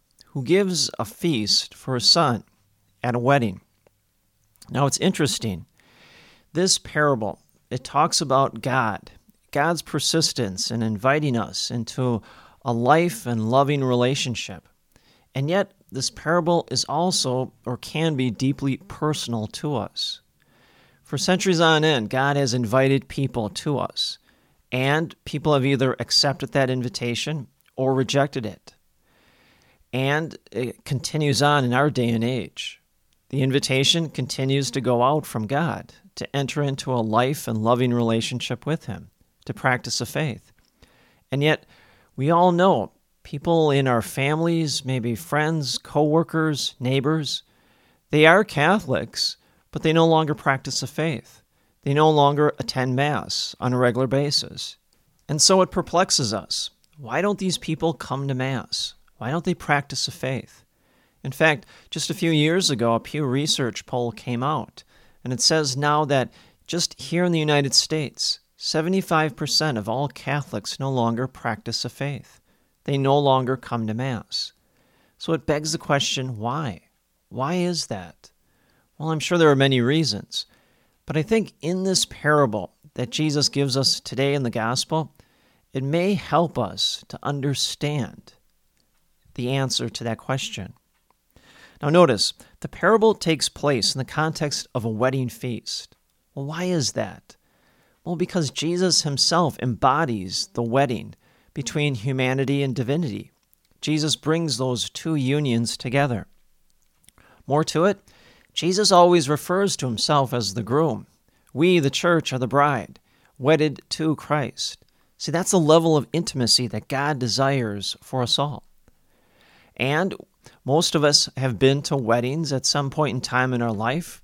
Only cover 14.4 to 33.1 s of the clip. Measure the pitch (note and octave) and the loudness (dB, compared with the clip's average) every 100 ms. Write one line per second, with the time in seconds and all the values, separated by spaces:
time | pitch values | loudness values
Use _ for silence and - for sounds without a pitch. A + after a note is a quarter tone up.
14.4 | - F2 - _ _ _ _ _ _ C3+ | -10 -14 -20 _ _ _ _ _ _ -4
15.4 | C#3+ F#3+ F#3+ _ _ C3 - - D3+ F3 | 0 0 -2 _ _ -8 -6 -6 0 0
16.4 | E3 E3+ - B2+ - D3 F#3 - C3 B2+ | 2 0 0 -4 -2 -2 0 0 0 -2
17.4 | C3 - A#2+ B2 - D#3 D#3+ C3+ B2+ G2 | -4 -8 -10 -8 -6 -2 0 0 -2 0
18.4 | C3 C3+ C#3 B2+ - - D3+ C#3+ - A2+ | -2 0 -2 -4 -8 -4 -4 -2 -4 -4
19.4 | G#2+ - D3+ B2+ F#2+ - - - _ _ | -6 -6 -6 -4 -6 -6 -8 -10 _ _
20.4 | _ _ _ _ _ _ _ C#3 - F#3 | _ _ _ _ _ _ _ -4 0 2
21.4 | F#3+ E3 E3 D#3 D#3 C3+ G#2+ C3 C#3 C#3+ | 2 4 4 6 4 2 0 0 0 0
22.4 | C3+ B2 A2 C3 C3+ C#3 - - C3+ B2 | 0 0 0 2 4 2 -2 -4 -4 -2
23.4 | G#2 - D#3 C#3 - - - - _ _ | -6 -6 -4 -2 -4 -6 -8 -8 _ _
24.4 | _ _ _ B2+ C3+ D#3 E3 - - D3 | _ _ _ -2 0 0 -2 -8 -10 -2
25.4 | D3 C#3 C3+ C3+ C3 - - - C#3+ C3+ | 2 4 4 2 2 0 0 2 2 0
26.4 | C3+ C#3+ B2+ B2+ A#2+ - A#2+ A2+ D3 D3+ | -2 0 2 0 -4 -4 -4 -4 -4 -6
27.4 | A#2 _ _ - C3 C3+ B2+ C#3 D3 C3+ | -8 _ _ -2 0 2 2 2 2 -2
28.4 | G#2+ - - - _ _ _ _ _ _ | -8 -10 -20 -20 _ _ _ _ _ _
29.4 | _ _ _ _ _ B2+ C3+ D3 D#3+ - | _ _ _ _ _ -2 0 0 -4 -10
30.4 | _ A2 A#2+ - - C3+ - D#3 D3 - | _ -6 -6 -8 -6 -4 -4 0 0 4
31.4 | D3 D3 B2 B2+ D3 B2+ A#2 A2+ A#2 C3 | 4 4 2 2 2 2 0 0 -2 -4
32.4 | E2+ - - - _ _ _ | -8 -12 -14 -16 _ _ _